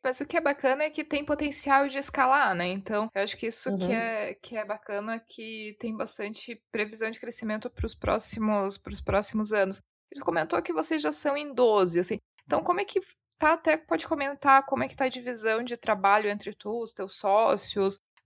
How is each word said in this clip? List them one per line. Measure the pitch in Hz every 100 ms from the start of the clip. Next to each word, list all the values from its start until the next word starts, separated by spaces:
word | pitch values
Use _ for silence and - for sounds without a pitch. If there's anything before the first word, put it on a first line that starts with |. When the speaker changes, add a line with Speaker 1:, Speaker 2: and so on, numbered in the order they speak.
| 269
Speaker 1:
Mas | 254
o | -
que | 339
é |
bacana | 285 285 262 269
é | 311
que | 311
tem | 302 294
potencial | 294 294 294 277 - 277 277
de | 269
escalar, | 277 - 262 277 247
né? | 180 175
Então, | 190 196 214 220
eu | 196
acho | 202 -
que | 226
isso | - - 196
que | 180
Speaker 2:
Uhum. |
Speaker 1:
é, | 226 226 220 208
que | 202 -
é | 226
bacana, | 202 214 - 202 214 226
que | 226 - 220 220 214 208
tem | 226 220
bastante | 233 - 208 220 - 233 _
previsão | 220 214 220 226
de | 226
crescimento | 226 233 220 214 247
pros | - 226
próximos, | - 202 202 - - 214 208 196 196
pros | - 202
próximos | - 196 208 220 214
anos. | 214 190 190 _ _ _
Você | 277
comentou | - 170 156 -
que | 330
vocês | 320 311 320
já | 302
são | 294 294 285
em | 294
doze, | 247 247 208 185 170
assim. | 180 220 _ _
Então, | _ -
como | - 349
é |
que | 403 392 - - _ _
tá, | 302
até | 330 330 311
pode | - 330 -
comentar | 294 277 285 285 269 277
como | 247
é | 240
que |
tá | - 262
a |
divisão | 254 247 233 220 220
de | 240
trabalho | 240 - 208 196 208 208
entre | 208 208
tu, | - 208 226
os | 226
teus | - 196 -
sócios, | 202 202 226 214 - - 196 196 _ _